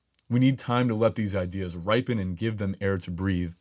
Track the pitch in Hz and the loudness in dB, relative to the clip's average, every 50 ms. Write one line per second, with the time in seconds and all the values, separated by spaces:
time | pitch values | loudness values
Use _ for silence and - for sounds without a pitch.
0 | _ _ _ - _ - 117 123 127 135 131 127 - - 120 123 123 123 110 107 | _ _ _ -18 _ -2 2 4 4 4 4 2 0 0 2 2 2 2 2 4
1 | 117 110 - - 107 101 95 98 90 90 90 98 95 90 85 87 82 101 110 123 | 2 2 2 2 -2 0 0 0 -2 -2 -4 -4 -6 -6 -6 -6 -2 0 2 2
2 | 127 127 123 107 92 92 90 82 107 113 110 101 104 95 98 - 101 98 98 92 | 2 0 -2 -2 -2 -4 -4 -2 -2 -2 -2 -2 -4 -4 -4 -2 0 0 0 0
3 | - - 90 85 95 98 92 90 87 85 85 - | -2 -6 -6 -2 0 0 0 0 -2 -4 -6 -12